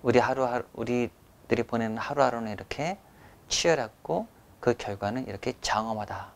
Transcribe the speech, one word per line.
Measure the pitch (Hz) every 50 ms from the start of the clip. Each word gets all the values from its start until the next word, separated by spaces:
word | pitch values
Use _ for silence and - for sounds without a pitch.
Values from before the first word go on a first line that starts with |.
우리 | - 120 117 123
하루하루, | 113 117 131 135 131 123 120 120 - - -
우리들이 | - 117 117 123 123 120 107 - _ - - - - - - - 117 113
보내는 | - - 113 113 110 110 113
하루하루는 | - - 143 143 135 127 120 117 113 107
이렇게 | 104 101 - - - - 143 170 196 - - - - - - - - - - -
치열했고 | - - - 170 160 147 120 107 - _ _ - 156 185 226 - - - - - - -
그 | - 123 117
결과는 | - - - 101 95 - 101 113 131 127
이렇게 | - 98 98 - 120 120 -
장엄하다. | - - - 107 110 113 110 107 104 - 98 92 - - -